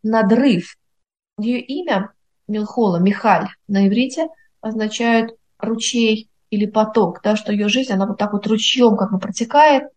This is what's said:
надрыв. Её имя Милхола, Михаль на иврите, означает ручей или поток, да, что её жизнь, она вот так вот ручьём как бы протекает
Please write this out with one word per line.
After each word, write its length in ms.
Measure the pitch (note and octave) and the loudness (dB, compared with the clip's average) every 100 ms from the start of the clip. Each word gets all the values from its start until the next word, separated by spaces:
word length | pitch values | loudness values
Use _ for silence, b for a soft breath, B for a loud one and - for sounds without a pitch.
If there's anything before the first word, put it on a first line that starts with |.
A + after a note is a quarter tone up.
надрыв. 760 | G#3+ A3+ G3 A#3 C#4 F3+ - - _ _ _ _ _ - | -2 2 2 4 4 2 -2 -18 _ _ _ _ _ -8
Её 200 | A3 B3 | -4 -4
имя 560 | - D4 E4+ G3 G#3+ _ _ _ - | -6 -8 -2 -2 -4 _ _ _ -8
Милхола, 500 | G#3+ G#3 - G#3 E3+ | -6 -4 0 0 2
Михаль 480 | F#3+ G3+ A3 F3 G3+ - - | 0 2 2 2 0 -12 -4
на 220 | G3 G3 | 2 2
иврите, 400 | A3+ B3+ E4 D#4+ b b _ | 2 -2 -4 -6 b b _
означает 720 | A3 A3 G#3+ - A#3 A3+ A3+ - _ - | -8 -6 -6 -2 0 0 0 -8 _ -10
ручей 720 | G#3+ A3+ - A#3+ A3+ A3 - _ - | -6 -4 -4 0 0 0 -6 _ -8
или 160 | G#3+ G#3 | -4 -2
поток, 540 | G#3+ G#3+ A3+ F3 - | 0 0 2 0 -2
да, 140 | G3+ G#3+ | -4 -4
что 160 | - | -2
её 160 | G#3 G#3 | -2 0
жизнь, 240 | B3 C4 | 0 0
она 160 | F#3+ G3 | -2 -2
вот 100 | G3+ | -4
так 140 | G#3 | -4
вот 160 | G3+ G#3 | -4 -2
ручьём 480 | A3 - B3+ A#3+ G3+ | 0 0 4 4 4
как 160 | G3 | 0
бы 80 | F#3+ | -2
протекает 720 | - - A#3 C#4+ D4+ C#4 - | -6 -8 0 4 6 4 0